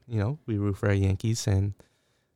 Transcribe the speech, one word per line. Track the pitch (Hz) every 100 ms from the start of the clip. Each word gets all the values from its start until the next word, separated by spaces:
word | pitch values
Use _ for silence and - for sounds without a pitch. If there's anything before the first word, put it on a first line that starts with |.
| -
you | 113
know, | 101 147 -
we | 104
root | 101 95
for | 104
our |
Yankees | 101 98 98 113 113 -
and, | 95 101 - - _ _ _ _